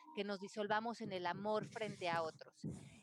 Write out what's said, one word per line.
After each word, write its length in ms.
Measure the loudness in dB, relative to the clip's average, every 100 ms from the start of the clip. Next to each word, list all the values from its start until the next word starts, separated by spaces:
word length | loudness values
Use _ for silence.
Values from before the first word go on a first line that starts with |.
| -10
que 100 | -4
nos 160 | -2 -2
disolvamos 600 | -4 -2 4 4 2 -2
en 100 | -2
el 140 | 0 0
amor 400 | 0 2 2 2
frente 420 | -2 -4 0 2
a 120 | 2
otros. 480 | 2 -4 -16 -8 -6 -6 -10 -16